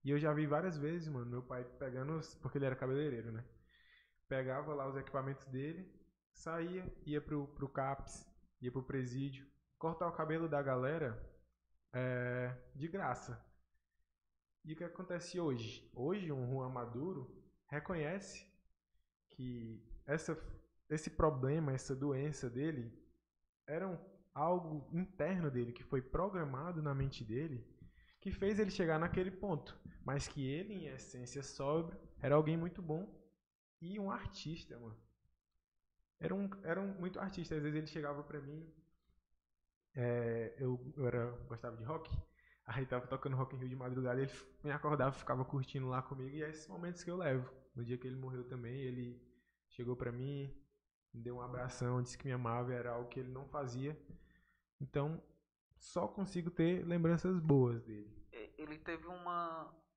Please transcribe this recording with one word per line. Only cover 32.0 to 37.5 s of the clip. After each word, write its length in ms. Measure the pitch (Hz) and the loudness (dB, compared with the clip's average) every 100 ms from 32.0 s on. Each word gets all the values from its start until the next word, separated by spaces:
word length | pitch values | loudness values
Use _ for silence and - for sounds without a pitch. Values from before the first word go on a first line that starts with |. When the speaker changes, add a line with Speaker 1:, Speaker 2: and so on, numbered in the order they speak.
| - - | -14 -2
Speaker 1:
era 140 | 131 143 | 6 8
alguém 200 | 156 165 | 8 4
muito 260 | 170 - | 2 -4
bom 240 | 165 156 196 - - _ _ _ _ _ | -2 -2 -2 -10 -20 _ _ _ _ _
e 180 | 165 208 | -6 -4
um 100 | 196 | -2
artista, 720 | 202 190 - 147 165 - 117 | -2 -4 -8 -6 -6 -8 -12
mano. 180 | 117 110 - _ _ _ _ _ _ _ _ _ _ _ | -12 -14 -18 _ _ _ _ _ _ _ _ _ _ _
Era 120 | 165 | -2
um, 160 | 190 196 196 | 0 -2 -4
era 160 | 160 175 | -2 0
um 140 | 196 196 | 0 -4
muito 180 | 180 185 | -4 -4
artista. 340 | 190 185 160 | -4 -4 -2